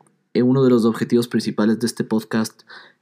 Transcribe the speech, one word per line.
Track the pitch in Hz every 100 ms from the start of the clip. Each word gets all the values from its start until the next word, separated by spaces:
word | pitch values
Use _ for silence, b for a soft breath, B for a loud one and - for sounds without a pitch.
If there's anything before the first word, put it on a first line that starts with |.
| _ _ _
eh, | -
uno | 123 135
de | 131
los | 120 113
objetivos | 110 113 120 117
principales | 113 107 - 107 110
de | 120
este | -
podcast | - 110 - 113 107 - B B B B